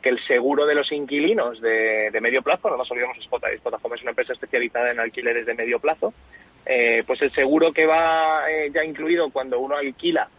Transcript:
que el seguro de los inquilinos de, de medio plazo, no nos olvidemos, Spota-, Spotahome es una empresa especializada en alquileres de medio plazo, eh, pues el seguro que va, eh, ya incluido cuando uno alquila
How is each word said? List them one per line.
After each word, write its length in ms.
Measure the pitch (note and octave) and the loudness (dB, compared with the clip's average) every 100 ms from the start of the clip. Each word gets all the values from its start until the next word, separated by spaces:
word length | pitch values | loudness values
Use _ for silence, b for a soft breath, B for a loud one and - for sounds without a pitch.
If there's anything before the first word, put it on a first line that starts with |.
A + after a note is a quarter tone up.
que 60 | C3 | 0
el 100 | B2 - | -2 2
seguro 400 | B2 B2+ C#3+ D3 | 2 2 2 2
de 80 | |
los 160 | D3 C#3 | 2 0
inquilinos 680 | D3 C#3 C#3+ D#3+ A3 A#2+ A2+ | -4 -4 0 2 2 -2 -2
de, 500 | A2+ A2+ A2 G#2+ G#2+ | 0 2 2 2 0
de 100 | A2 | 0
medio 220 | A#2 C3 | 0 0
plazo, 260 | B2+ C#3+ - | 0 0 0
no 60 | C3+ | -2
nos 140 | B2 | -4
olvidemos, 260 | A#2+ B2 B2 | -4 -6 -8
Spota-, 380 | - A#2+ G#2 G#2+ | -6 -4 -4 -4
Spotahome 400 | - A#2 - A#2 | -6 -6 -8 -8
es 60 | |
una 80 | A#2+ | -6
empresa 220 | A#2 B2 | -4 -4
especializada 580 | B2 C3 B2+ A#2+ A#2+ B2 | -6 -4 -2 -2 -2 -2
en 100 | A#2+ | 0
alquileres 460 | A#2 A#2+ A#2+ A#2+ A2+ | -4 -4 -2 -2 -4
de 80 | |
medio 240 | A#2 A#2 A#2+ | -4 -2 -2
plazo, 340 | D3 D#3+ G#3+ - - B B _ - | -2 -2 -4 -6 -20 B B _ -2
eh, 380 | C3 A#2+ A2+ A2+ | 2 4 2 0
pues 160 | B2+ | 0
el 100 | C#3+ | 0
seguro 400 | - C3+ D3+ E3 | 2 2 4 4
que 140 | D#3 D#3+ | 4 4
va, 640 | D#3+ E3 D#3+ D#3+ D#3 D3 | 4 4 2 2 0 0
eh, 200 | D#3 D3 | -2 -2
ya 100 | D#3 | -2
incluido 460 | D#3+ D3 D#3 E3+ D3+ | -4 -4 0 2 2
cuando 300 | C3+ C3 B2 | -2 -2 -2
uno 160 | C3 D3 | 0 -2
alquila 520 | C#3 B2+ E3+ D#3+ G#2+ | -4 -4 0 0 -2